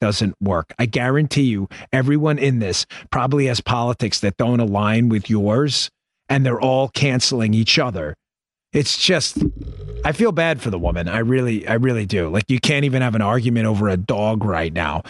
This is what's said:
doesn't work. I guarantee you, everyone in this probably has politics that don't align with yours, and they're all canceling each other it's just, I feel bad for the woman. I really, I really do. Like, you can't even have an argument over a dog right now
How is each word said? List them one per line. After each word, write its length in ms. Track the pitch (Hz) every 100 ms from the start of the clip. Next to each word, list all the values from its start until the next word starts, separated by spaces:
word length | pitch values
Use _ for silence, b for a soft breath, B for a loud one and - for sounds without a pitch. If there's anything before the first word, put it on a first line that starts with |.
doesn't 340 | 107 101 104 -
work. 320 | 98 87 - -
I 80 | 117
guarantee 580 | 123 123 139 147 143
you, 240 | 135 104 98 B B
everyone 480 | 135 131 147 151 147
in 200 | 139 123
this 260 | 98 90 - B -
probably 360 | 135 127 143 135
has 160 | 117
politics 580 | - 120 120 120 110 -
that 160 | 101 -
don't 240 | 120 123
align 480 | 113 101 104 113 120
with 220 | 110 101
yours, 600 | 107 101 113 147 - - - _ _ -
and 180 | 139 131
they're 140 | 117
all 280 | 131 131 135
canceling 640 | - 139 127 - 127 110
each 240 | 110 110 -
other 400 | 127 92 76 - _ _ _ _ _
it's 240 | 143 143 -
just, 420 | - 175 - - - - - - - -
I 100 | 151
feel 200 | 151 226
bad 300 | 165 165 147
for 80 | 123
the 80 | 92
woman. 280 | 85 87 85
I 120 | 107
really, 500 | 117 131 123 110 -
I 60 |
really 320 | 117 127 117 98
do. 240 | 101 82
Like, 140 | 92 -
you 100 | 127
can't 280 | - 143 143
even 160 | 131
have 120 | 127
an 60 | 110
argument 460 | 101 123 120 117 110
over 220 | 104 104
a 100 | 92
dog 460 | 101 101 107 110
right 280 | 104 82 82
now 300 | 82 78 78